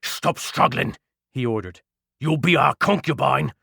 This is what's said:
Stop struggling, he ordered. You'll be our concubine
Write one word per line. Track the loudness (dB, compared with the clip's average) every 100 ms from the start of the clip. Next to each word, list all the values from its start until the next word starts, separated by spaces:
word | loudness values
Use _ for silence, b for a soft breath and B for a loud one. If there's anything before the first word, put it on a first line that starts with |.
Stop | -8 -6 -4 -4
struggling, | -4 0 0 2 -4 -4 _ _ _
he | -6 -2
ordered. | -2 -4 -14 _ _ _ _
You'll | -2 0
be | 4 4
our | 4
concubine | 2 0 0 0 -2 2 0 -2 -6